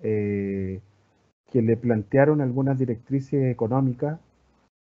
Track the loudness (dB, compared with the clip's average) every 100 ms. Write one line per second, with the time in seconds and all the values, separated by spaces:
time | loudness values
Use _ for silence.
0 | -4 -2 0 -2 -2 -4 -6 -8 -12 _
1 | _ _ _ _ _ 0 2 0 0 -2
2 | 2 4 4 4 0 0 0 0 -2 -4
3 | -4 -6 -2 0 0 0 0 0 0 -2
4 | -4 -6 _ _ _ _ _ _